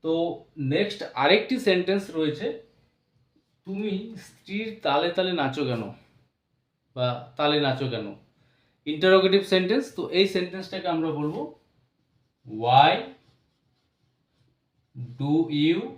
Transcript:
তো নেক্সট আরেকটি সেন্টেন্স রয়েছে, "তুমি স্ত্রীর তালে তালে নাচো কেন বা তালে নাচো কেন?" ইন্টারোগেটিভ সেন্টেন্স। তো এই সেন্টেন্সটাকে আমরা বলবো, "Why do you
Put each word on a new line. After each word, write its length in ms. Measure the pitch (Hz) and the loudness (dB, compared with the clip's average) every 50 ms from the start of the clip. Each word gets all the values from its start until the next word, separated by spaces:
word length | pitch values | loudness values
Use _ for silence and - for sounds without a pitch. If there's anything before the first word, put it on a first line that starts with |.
| _ | _
তো 80 | 160 165 165 170 175 - - - _ _ 156 143 131 143 | -2 0 0 0 -2 -4 -8 -12 _ _ -6 -4 -2 0
নেক্সট 280 | 170 208 202 - - - - - | 0 0 -2 -4 -10 -12 -10 -4
আরেকটি 420 | - 139 147 185 214 220 - 262 240 | 0 4 4 4 4 4 0 -4 -2
সেন্টেন্স 440 | - 208 185 180 180 185 196 202 196 - | 2 2 2 2 2 0 0 -2 -2 -4
রয়েছে, 360 | - 160 156 151 139 - 202 - 151 - - _ _ _ _ _ _ _ _ _ _ _ _ _ _ _ _ _ _ _ _ | -4 -2 -2 -2 -2 -4 -6 -6 -6 -8 -14 _ _ _ _ _ _ _ _ _ _ _ _ _ _ _ _ _ _ _ _
"তুমি 240 | 180 196 196 214 214 196 190 220 226 226 | -10 -8 -6 -4 -4 -4 -4 -6 -10 -16
স্ত্রীর 520 | 190 - - - _ _ - 196 208 226 220 208 - - | -16 -18 -20 -20 _ _ -8 -8 -6 -6 -8 -10 -6 -4
তালে 260 | 147 139 147 165 175 | 0 0 0 0 0
তালে 220 | 170 - 185 185 180 | 0 0 0 0 0
নাচো 300 | 170 143 135 131 151 143 | -2 -2 -2 -2 -2 -2
কেন 180 | 127 123 113 110 101 101 - - _ _ _ _ _ _ _ _ _ _ _ _ _ _ _ _ _ _ | -2 -2 -4 -6 -8 -12 -16 -20 _ _ _ _ _ _ _ _ _ _ _ _ _ _ _ _ _ _
বা 100 | 131 123 123 123 120 - - - | -4 -4 -2 -2 -4 -10 -16 -6
তালে 220 | - 151 147 151 147 | -2 0 2 2 2
নাচো 260 | 143 135 123 127 139 120 | 2 0 0 -2 -4 -4
কেন?" 160 | - 110 107 98 101 - _ _ _ _ _ _ _ _ _ _ _ _ _ | -4 -6 -8 -10 -12 -16 _ _ _ _ _ _ _ _ _ _ _ _ _
ইন্টারোগেটিভ 560 | 147 151 151 165 185 190 190 190 190 185 196 196 | -8 -4 2 4 6 8 8 6 6 4 2 2
সেন্টেন্স। 400 | - 190 185 185 185 220 277 269 - - | 4 2 2 2 2 0 -2 -2 -4 -8
তো 80 | - 170 - | -8 -8 -4
এই 160 | - 180 196 196 | 2 2 2 2
সেন্টেন্সটাকে 600 | - 190 180 175 175 190 185 - - 185 175 180 | 2 -2 -4 -4 -8 -12 -12 -10 -10 -8 -4 -2
আমরা 220 | 165 160 160 160 151 | -2 -2 -2 -2 -2
বলবো, 280 | 147 147 151 156 151 151 135 - _ _ _ _ _ _ _ _ _ _ _ _ _ _ _ _ _ _ | -4 -4 -4 -4 -6 -8 -10 -12 _ _ _ _ _ _ _ _ _ _ _ _ _ _ _ _ _ _
"Why 440 | - 107 107 113 120 127 135 147 160 185 - - - - _ _ _ _ _ _ _ _ _ _ _ _ _ _ _ _ _ _ _ _ _ _ _ _ _ _ _ _ _ _ _ _ _ _ _ _ 131 123 117 - - | -14 -10 -4 0 4 6 8 8 8 6 2 -4 -10 -16 _ _ _ _ _ _ _ _ _ _ _ _ _ _ _ _ _ _ _ _ _ _ _ _ _ _ _ _ _ _ _ _ _ _ _ _ -14 -14 -14 -10 -8
do 160 | 135 143 151 160 165 156 147 147 147 | -2 0 2 2 2 0 0 0 2
you 160 | 156 170 190 226 - - | 2 2 2 -2 -6 -10